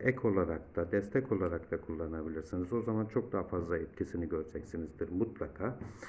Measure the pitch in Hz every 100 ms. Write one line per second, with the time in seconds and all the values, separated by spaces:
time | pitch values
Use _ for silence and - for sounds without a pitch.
0 | 127 127 113 95 82 80 - 85 85 101
1 | 101 135 131 107 90 82 - 85 - 80
2 | 80 80 78 80 - 92 90 117 110 110
3 | 107 123 - 101 - 90 82 85 78 -
4 | 92 87 80 80 78 - - 82 78 -
5 | 101 90 113 - - - 107 - - -